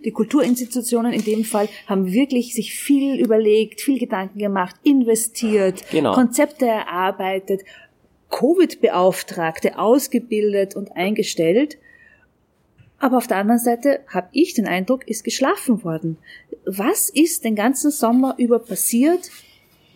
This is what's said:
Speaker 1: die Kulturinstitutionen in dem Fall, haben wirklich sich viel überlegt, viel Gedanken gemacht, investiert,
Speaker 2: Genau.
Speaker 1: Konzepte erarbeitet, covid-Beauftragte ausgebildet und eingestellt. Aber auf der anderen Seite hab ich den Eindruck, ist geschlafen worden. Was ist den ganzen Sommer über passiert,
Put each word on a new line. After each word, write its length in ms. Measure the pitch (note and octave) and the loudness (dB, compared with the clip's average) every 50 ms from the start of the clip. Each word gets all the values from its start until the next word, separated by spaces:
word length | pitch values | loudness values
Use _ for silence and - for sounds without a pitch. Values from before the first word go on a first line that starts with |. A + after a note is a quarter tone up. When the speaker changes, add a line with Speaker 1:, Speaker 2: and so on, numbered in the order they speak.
| - | -10
Speaker 1:
die 60 | A3+ | -6
Kulturinstitutionen 1000 | G#3+ - A3 A3+ - D4 - B3 B3 B3 B3 A3+ - B3+ A3+ - B3 A#3 A3+ A#3+ | -4 -4 -2 0 0 0 2 0 0 -2 -4 -6 -6 -6 -4 -2 -2 0 0 0
in 140 | A#3 A3+ G#3+ | -2 -2 -2
dem 180 | G#3+ G#3+ A3 A3 | -2 -2 -2 -2
Fall, 240 | - - G#3 G#3 A3 - - - | -2 -2 -2 -2 -4 -6 -10 -6
haben 260 | - G3+ F#3+ F#3+ F#3 F#3 | -4 -2 -2 0 0 0
wirklich 400 | B3 C#4 C#4 C4 B3 A#3+ - - | 0 0 0 0 -2 -2 -4 -6
sich 200 | A#3 G3+ - - | -8 -8 -8 -10
viel 460 | - - - C#4+ C#4 C#4 C#4 C4+ - | -6 0 0 2 2 2 0 0 0
überlegt, 640 | A#3+ A3 A3 A3 A3+ G#3 G#3 A3 A3 G#3+ - - | 2 2 2 2 4 4 4 4 2 0 -4 -6
viel 180 | - - C4+ B3 | -2 -2 -2 -2
Gedanken 400 | - - A3 F#3 F#3+ F#3+ - G3+ | -2 -4 -4 -4 -6 -6 -6 -6
gemacht, 380 | G#3 G3+ G3 G3 F3+ F#3 - _ - | -4 -2 -2 -2 -2 -4 -6 _ 2
investiert, 1000 | D4+ C#4+ C4+ A#3+ A3+ A3+ A#3 - - - - A#3+ A3 G#3+ G3+ G3 F#3+ F#3 F#3+ - - | 2 4 4 4 4 2 2 0 -4 -6 -4 -2 0 2 2 2 0 -2 -4 -6 -4
Speaker 2:
Genau. 220 | - D#3 D3 A2+ F#2+ | -2 0 2 2 4
Speaker 1:
Konzepte 520 | - B3+ A#3 A#3+ - D4 D4 - - C4+ | 4 2 2 2 0 0 0 0 -2 0
erarbeitet, 960 | A#3 A3 G#3+ - - E3+ F3 F#3+ F#3+ G3 G3 G3 F#3 F#3+ G3 F#3+ - G3 F#3+ - - - - - _ _ _ _ _ _ _ _ - | 0 0 -2 -4 -6 -4 -2 -2 -2 -2 -2 -4 -4 -4 -4 -2 -4 -4 -6 -6 -10 -20 -20 -20 _ _ _ _ _ _ _ _ -10
covid-Beauftragte 1500 | - - G#3+ C#4 F4 F#4 E4+ - - - - A3 - F3 F#3 F#3+ F3 - - - F#3 F3+ E3 D#3+ E3 - - G3 - | -2 2 2 4 4 4 4 2 2 0 0 2 2 4 4 2 2 0 -4 -10 -6 -4 -4 -4 -2 -2 -2 -2 -2
ausgebildet 1000 | - F3+ G#3+ B3 C#4+ - - - A#3+ A#3 - A3 G#3+ G#3 G#3 G3+ G3 G3 F#3+ - | 0 2 2 2 2 2 0 -2 -4 -2 -2 -2 0 0 0 0 0 -2 -2 -4
und 180 | G3 G3 - - | -8 -12 -8 -6
eingestellt. 840 | - F3+ G3 G#3+ G#3 G#3 - - - E3 E3 F3+ A#3+ D4 D4 - - _ _ _ _ _ _ _ _ _ _ _ _ _ _ _ _ _ _ _ _ _ _ _ | -4 -2 -2 0 -2 -2 -2 -2 0 2 2 4 2 2 0 -2 -10 _ _ _ _ _ _ _ _ _ _ _ _ _ _ _ _ _ _ _ _ _ _ _
Aber 200 | - - C4 B3+ | -4 -2 0 2
auf 100 | B3 A3+ | 0 0
der 100 | - G#3+ | 0 -2
anderen 220 | F#3+ G3+ G#3 A#3+ A#3 | 0 2 2 2 2
Seite 400 | A#3+ B3 A#3 A#3 A#3 C#4+ C#4 C#4 - | 2 0 0 0 0 0 0 0 -4
hab 220 | - - F#3 F#3 - | -6 -6 -6 -6 -2
ich 220 | - C4 E4+ - - | 0 0 0 2 0
den 140 | - G3 | -2 -2
Eindruck, 380 | - F3 F#3 F#3 - C4 C4 - | 0 -2 -2 -2 -2 -2 -2 -4
ist 200 | - G#3+ - - | -6 -8 -8 -6
geschlafen 580 | A#3 - - C4+ C#4+ G4+ - - - A3+ F#3 - | -6 -4 -2 0 0 -2 -2 -2 -2 -2 -2 -2
worden. 340 | E3+ D#3+ D#3+ - E3 D#3+ - _ - - - _ _ - - _ | -4 -6 -4 -4 -6 -8 -8 _ -20 -20 -20 _ _ -20 -10 _
Was 440 | - F#3+ G3 G3+ C#4 G#4 - - - | -6 -4 -2 -2 -2 0 -2 -2 0
ist 340 | - - D#4+ E4+ - - - | 2 2 2 2 0 -2 -4
den 120 | A3+ A3 | -2 0
ganzen 360 | G#3 G3+ B3 C#4 - - D4 | 0 0 0 0 0 0 -2
Sommer 440 | C#4+ - B3 A3+ A#3+ B3+ C4 C4+ - | 0 0 2 2 4 4 2 2 0
über 220 | - B3 A3+ A#3+ A3+ | 0 2 2 2 0
passiert, 680 | - - F#3+ F#3 - - A#3+ A#3 C4 D#4 F4 F4 - - - - - _ _ _ _ _ _ _ _ _ _ | 0 -2 -6 -4 -2 0 2 2 4 4 2 0 -2 -8 -20 -20 -20 _ _ _ _ _ _ _ _ _ _